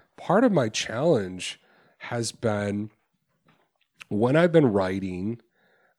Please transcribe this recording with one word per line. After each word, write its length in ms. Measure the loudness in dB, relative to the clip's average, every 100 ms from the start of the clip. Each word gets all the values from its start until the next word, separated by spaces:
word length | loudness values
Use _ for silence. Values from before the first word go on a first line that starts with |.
| _ -20
part 260 | 0 2
of 80 | 4
my 180 | 2 0
challenge 880 | -4 -6 -2 2 2 0 -8 -12 -14 _ _ _ _
has 340 | -8 -6 -6
been 600 | -4 -4 -2 -4 -4 -8 _ _ _ _ _ _ _ _ _ _ _ -8
when 280 | -2 2 4
I've 160 | 4
been 200 | 4 4
writing, 720 | 2 0 -4 -6 -6 -8 -8 _ _ _ _ _